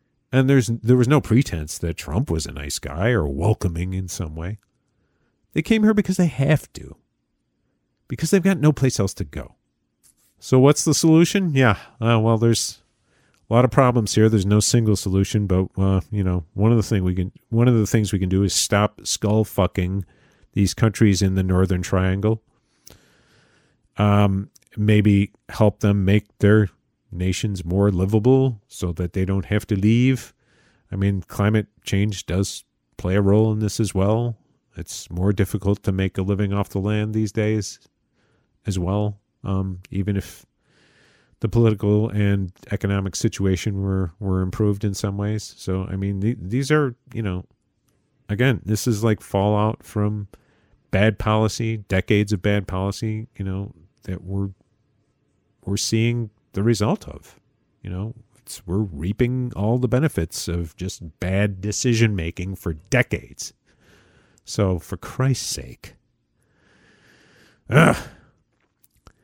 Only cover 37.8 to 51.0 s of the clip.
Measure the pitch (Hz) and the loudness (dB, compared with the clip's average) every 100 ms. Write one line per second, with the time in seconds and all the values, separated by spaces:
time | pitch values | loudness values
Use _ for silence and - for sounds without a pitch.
37.8 | _ _ _ _ _ _ _ _ - 95 | _ _ _ _ _ _ _ _ -6 -4
38.8 | 87 101 104 101 _ _ 95 95 95 90 | -2 -2 -4 -6 _ _ -6 -4 -4 -8
39.8 | - 95 98 98 - - _ _ _ _ | -8 -6 -2 -4 -6 -14 _ _ _ _
40.8 | _ _ _ _ _ _ 110 117 117 107 | _ _ _ _ _ _ -2 2 2 2
41.8 | 101 104 110 104 101 101 92 - - 104 | 0 0 0 0 0 0 -4 -10 -10 -6
42.8 | 98 101 95 - 113 - 98 92 - 98 | -2 -2 -4 -4 -4 -2 0 0 -2 -4
43.8 | 98 95 90 - 98 92 92 - 104 101 | -2 -2 -4 -6 -4 -2 -2 -2 -2 0
44.8 | 104 98 104 98 104 107 - - - 95 | -4 -4 -4 -4 -4 -6 -8 -12 -6 -6
45.8 | 92 95 98 98 104 117 90 120 139 151 | -4 -4 -4 -2 -4 -4 -6 -6 0 0
46.8 | 139 120 _ 131 107 92 - _ _ _ | 0 -6 _ -8 -6 -6 -10 _ _ _
47.8 | _ _ _ _ - 104 127 110 - 104 | _ _ _ _ -8 -2 0 0 -2 -2
48.8 | - 104 113 107 - 101 101 104 107 - | -2 0 0 -2 -2 -2 0 0 0 -4
49.8 | - 104 104 107 101 - _ _ _ _ | -8 -4 -4 -4 -10 -16 _ _ _ _
50.8 | _ 95 | _ 0